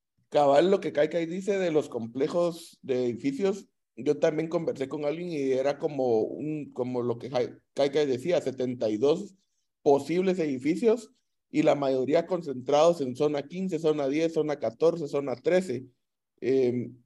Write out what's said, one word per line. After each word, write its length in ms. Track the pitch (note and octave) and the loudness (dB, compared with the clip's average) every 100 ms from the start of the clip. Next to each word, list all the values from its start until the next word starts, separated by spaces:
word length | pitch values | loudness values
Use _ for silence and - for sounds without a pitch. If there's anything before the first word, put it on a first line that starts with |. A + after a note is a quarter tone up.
| _ _ _ | _ _ _
Cabal, 420 | D3+ C#3+ C#3+ F3 | 2 6 6 6
lo 80 | G3 | 4
que 140 | D#3+ | 0
Kai 160 | C#3 D3+ | 0 0
Kai 160 | E3+ E3 | 0 -4
dice 320 | F3+ F#3+ G3 | -4 -2 -2
de 120 | F3+ | 2
los 200 | D3+ D3 | 0 0
complejos 920 | A#2+ A2+ C3 D#3 F3 F3 E3 - - | -4 -6 -4 -2 0 -2 -2 -14 -12
de 220 | - B2+ | -4 -2
edificios, 640 | B2 A#2+ C#3 C3+ G3 G3 - _ _ - | 0 -2 -4 -2 -2 -2 -8 _ _ -6
yo 200 | C3 C#3+ | -2 2
también 300 | E3 D#3 E3 | 0 0 -2
conversé 400 | E3+ D#3+ A#2 C3+ | -4 -4 -4 -6
con 160 | D3 | -4
alguien 260 | D3 D#3+ F3 | -4 -4 -6
y 220 | D#3 C3+ | -4 0
era 260 | C3 C3+ C#3+ | 0 0 -2
como 440 | D#3+ C#3+ B2+ A2+ | -4 -2 0 2
un, 500 | G#2+ D#2 D3 D#3 C#3 | 0 -4 -6 -6 -8
como 300 | - B2+ B2 | -6 -4 -2
lo 160 | A#2+ A#2 | -2 -4
que 120 | A#2+ | -4
Kai, 200 | C3 A#2 - _ | -2 -2 -6 _
Kai 180 | - C#3+ | -2 0
Kai 140 | D3 D3 | 2 0
decía, 340 | B2 E3 E3 | -2 0 -2
setenta 480 | C3+ A#2+ B2+ B2 A2+ | -2 -4 -4 -2 -2
y 80 | G#2+ | 2
dos 380 | C3+ E3+ G3+ _ _ _ _ _ | 2 2 -2 _ _ _ _ _
posibles 560 | D3 C#3 C#3 E3+ F#3+ F#3 | 4 4 4 0 0 0
edificios 720 | D3+ C3 C3+ F#3 A#3 A#3+ - _ _ _ _ | -2 -2 -2 2 2 2 -2 _ _ _ _
y 120 | D3+ | 2
la 120 | D3+ D3 | 4 4
mayoría 500 | C#3 C3 B2+ E3 E3+ | 2 0 2 0 0
concentrados 760 | F3+ C#3+ B2+ B2 C#3+ E3 E3+ | -4 -4 -8 2 4 6 4
en 160 | C3 B2 | -2 0
zona 260 | D3+ C#3+ | 0 -2
quince, 340 | C#3 F3+ F#3+ D#3+ | -6 -6 -4 -2
zona 300 | D#3+ D3+ C#3 | 0 0 0
diez, 260 | D3 E3 | 0 0
zona 240 | D#3+ D3+ C#3+ | 0 -2 -2
catorce, 520 | A2+ - D#3+ E3+ D3 | -4 2 2 2 -4
zona 260 | C#3+ C#3 A#2+ | -4 -4 -4
trece. 500 | D#3 F#3 F#3 B2 B2 _ _ _ _ _ | 0 0 0 -6 -10 _ _ _ _ _
Em, 560 | A#2 C3+ B2 A#2+ B2 A#2+ | 0 2 2 0 -6 -12